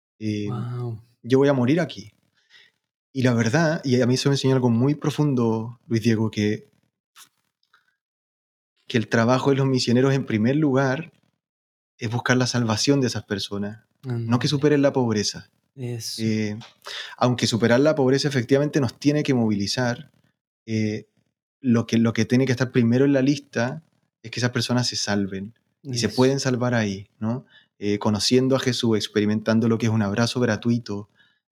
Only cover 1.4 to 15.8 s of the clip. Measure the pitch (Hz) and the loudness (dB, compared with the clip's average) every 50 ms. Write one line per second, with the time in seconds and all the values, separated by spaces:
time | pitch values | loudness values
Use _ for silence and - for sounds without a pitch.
1.4 | 139 139 143 131 123 120 143 170 165 - - - 98 - - _ _ _ _ _ | 4 4 2 2 0 0 0 0 -2 -4 -6 -12 -18 -20 -20 _ _ _ _ _
2.4 | _ _ _ - - _ _ _ _ _ _ _ _ _ - 135 120 127 123 113 | _ _ _ -20 -20 _ _ _ _ _ _ _ _ _ -4 -2 0 2 2 2
3.4 | 113 110 110 156 170 156 156 170 - - 123 120 127 117 127 127 - 143 139 135 | 2 2 2 2 2 2 0 -2 -2 0 2 2 4 2 2 2 2 0 0 2
4.4 | - 131 131 127 120 123 117 113 123 139 147 151 - 151 143 - 151 147 139 123 | 2 2 2 2 2 2 2 2 2 2 0 0 -2 -4 -2 0 0 0 2 2
5.4 | 117 117 110 113 110 117 120 - _ - 120 113 104 117 113 107 110 110 - - | 2 0 0 -2 -4 -8 -12 -14 _ -4 -4 0 2 2 2 2 0 -2 0 0
6.4 | 104 104 107 107 - - _ _ _ _ _ _ _ _ _ - - - _ _ | 0 0 0 -4 -8 -14 _ _ _ _ _ _ _ _ _ -20 -20 -20 _ _
7.4 | _ _ _ _ _ _ _ _ _ _ _ _ _ _ _ _ _ _ _ _ | _ _ _ _ _ _ _ _ _ _ _ _ _ _ _ _ _ _ _ _
8.4 | _ _ _ _ _ _ _ _ _ - - 120 107 - - 117 113 117 127 131 | _ _ _ _ _ _ _ _ _ -2 -2 -2 0 0 2 2 4 4 4 2
9.4 | 123 139 139 131 139 135 131 127 123 - 117 123 131 135 135 139 127 - 113 107 | 2 2 2 2 2 2 2 0 2 2 2 4 4 4 2 0 0 -2 -2 0
10.4 | 107 117 139 151 160 147 127 131 139 135 127 147 165 - - _ _ _ _ _ | 2 2 2 2 2 2 2 2 2 2 0 -2 -6 -10 -16 _ _ _ _ _
11.4 | _ _ _ _ _ _ _ _ _ _ _ - - 117 113 120 - - 127 127 | _ _ _ _ _ _ _ _ _ _ _ -10 -6 -4 -4 -2 0 2 2 2
12.4 | 127 120 - 120 120 110 110 107 - - 143 143 131 120 - 107 - - 107 98 | 2 0 0 -2 0 0 -2 0 0 0 2 2 0 -2 -2 -6 -6 -6 -6 -6
13.4 | - - 101 101 101 101 110 113 _ _ _ _ - 135 123 117 117 113 117 123 | -6 -6 -8 -8 -8 -8 -10 -14 _ _ _ _ -10 -8 -8 -6 -2 0 0 0
14.4 | - 147 147 139 143 147 147 143 139 143 - 139 127 120 110 104 101 - - 82 | 0 0 -2 0 2 2 2 4 2 2 2 0 0 0 0 0 -2 -2 -6 -10
15.4 | - _ _ _ _ _ _ 135 | -14 _ _ _ _ _ _ -12